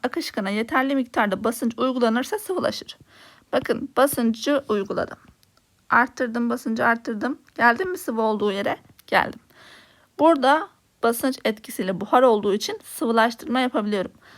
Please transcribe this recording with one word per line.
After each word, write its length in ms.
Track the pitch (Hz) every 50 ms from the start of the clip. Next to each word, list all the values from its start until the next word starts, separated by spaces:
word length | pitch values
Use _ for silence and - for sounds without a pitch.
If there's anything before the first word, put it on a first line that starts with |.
| -
akışkana 460 | 262 - 339 302 - - 226 196 190
yeterli 460 | 202 214 226 226 311 262 262 269 285
miktarda 480 | 269 247 - - 262 220 208 190 190 196
basınç 300 | 233 240 - 269 233 233 -
uygulanırsa 640 | 247 262 247 254 240 226 220 247 269 - 415 415
sıvılaşır. 580 | - - 370 320 - 214 214 - - - - - _ _ _ - - - - _ _ _ -
Bakın 360 | 262 262 - - - - - - 233
basıncı 680 | 262 285 - 277 233 226 220 - - 269 294 277 - -
uyguladım. 480 | 214 202 196 202 - - - - - - _ _ _ _ _ _ _ _ _ _ _ _ _ -
Arttırdım, 600 | - 233 247 269 - - 262 233 226 240 240 233
basıncı 360 | 233 247 - 247 220 233 240
arttırdım. 540 | 233 233 233 233 - 226 202 - 247 302 - _ _ _ -
Geldim 340 | 233 240 233 240 370 370
mi 60 | 370 359
sıvı 240 | - - 226 226
olduğu 300 | 220 220 214 202 208 208
yere? 260 | 190 202 202 - - - - _ _ - _ -
Geldim. 320 | - - - - - - - _ _ - - - - - - _ _ _ _ _ _ -
Burada 500 | 294 320 339 277 247 262 294 320 - - _ _ _ _ _ _ -
basınç 360 | 233 233 233 - 262 254 - -
etkisiyle 560 | 220 214 214 - - - - 185 185 185 175
buhar 220 | 196 - - 254 262
olduğu 300 | 254 220 208 202 208 190
için 260 | 220 - - 427 415 -
sıvılaştırma 760 | - - - 311 226 226 233 220 240 233 - - - 233 262
yapabiliyorum. 520 | 254 254 254 254 208 208 208 196 175 - - _ _ - -